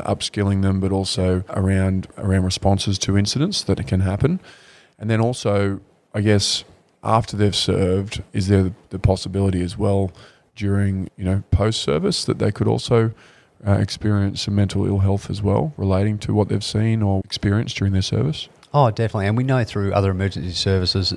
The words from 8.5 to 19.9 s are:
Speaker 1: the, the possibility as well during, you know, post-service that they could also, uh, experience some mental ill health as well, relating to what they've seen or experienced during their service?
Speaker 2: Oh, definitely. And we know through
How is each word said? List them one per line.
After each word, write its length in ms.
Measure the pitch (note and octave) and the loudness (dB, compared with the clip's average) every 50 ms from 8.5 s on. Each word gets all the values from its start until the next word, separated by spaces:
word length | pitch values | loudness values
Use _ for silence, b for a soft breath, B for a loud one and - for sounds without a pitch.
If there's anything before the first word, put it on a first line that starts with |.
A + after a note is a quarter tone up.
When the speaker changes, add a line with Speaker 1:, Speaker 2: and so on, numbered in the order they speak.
| G#2 G2 F#2+ | 4 4 4
Speaker 1:
the, 80 | F#2 F#2 - - _ | 2 -2 -6 -14 _
the 80 | - F#2+ | -12 -2
possibility 640 | - - F#2+ F#2 - F#2+ F#2 G2 G2 F#2+ F#2 F2+ F2 | 2 2 2 2 0 -4 -2 0 0 0 0 0 -2
as 160 | F2 - - | -4 -4 -4
well 320 | G#2 G2+ G2+ G2 G2 F#2 F2 B B B B B B B B | -2 0 0 0 0 -2 -6 B B B B B B B B
during, 520 | - G#2 G2+ G2 G2+ G2+ G2 G2 F#2+ F#2 - - | -6 -4 -2 0 0 0 0 0 -2 -6 -8 -10
you 80 | - G2 | -6 -2
know, 200 | F#2 F#2+ G2 - - - | -2 -2 -2 0 0 0
post-service 720 | - G2+ A2 A2 - - - C#2+ D#3+ F3+ G3 F3 - - | 2 2 2 0 -2 -2 0 0 0 0 0 -2 -2 -2
that 160 | - A2 - | -2 -2 0
they 100 | - G#2 | 0 -2
could 160 | G#2+ - A2+ | 0 0 0
also, 460 | G#2+ A2 A#2+ - - B2 A#2 A2+ A2+ A2 B B B B B B B B _ - | 0 0 0 0 0 2 2 2 2 -2 B B B B B B B B _ 0
uh, 100 | G#2 G2+ | 2 2
experience 680 | G2+ G#2 G2 - - - G#2 G#2 G2+ G2 G2 G2 G2+ - | 2 2 -2 -4 -4 -2 0 2 2 0 0 -2 -4 -4
some 140 | - G2+ | -2 0
mental 280 | G2 G2+ F#2+ - G2 G2 F#2+ | 2 0 0 0 -2 0 0
ill 100 | G2 F#2+ | 2 2
health 320 | F#2+ G2 G2 G2 - - | 2 2 2 0 -2 -6
as 100 | F#2+ G2 | -6 -2
well, 320 | G2+ G2 G2 A2 C#3 D#3+ D3 | 0 0 2 2 0 -2 -4
relating 420 | - F#2+ G2 F#2+ F#2 G2+ G#2+ G#2+ G#2 | -4 -2 0 2 2 2 0 -2 -4
to 160 | - - G#2 | -4 -2 0
what 140 | G#2 G#2 - | 0 0 0
they've 160 | A2 G2+ G2+ | 0 -4 -4
seen 360 | - - G#2+ G#2+ A2+ A2 A2+ | -2 -2 0 0 2 2 2
or 200 | G#2+ G2+ G2 F#2+ F#2+ | 2 2 0 0 -2
experienced 520 | - - - - G#2 G2+ G#2+ A#2+ B2+ - | -4 -8 -2 0 2 2 2 0 -2 -4
during 160 | - G2 G2 F#2+ | -2 0 2 2
their 100 | F#2+ G2 | 2 0
service? 460 | - - G2+ A#2 D3 D#3 - - - _ _ - _ - | 0 0 0 0 -2 -2 -6 -10 -16 _ _ -20 _ 2
Speaker 2:
Oh, 160 | D3 C#3+ A#2 | 2 2 2
definitely. 380 | G#2 - A#2 G#2+ - A2 F#2+ G2 | 2 0 -2 -2 -2 -2 0 0
And 80 | G#2+ | 0
we 80 | A#2 B2+ | 0 0
know 180 | C3+ C3+ C3 A#2 | 0 0 0 0
through 300 | - - G#2 G2+ G2 | -2 -2 -2 -2 0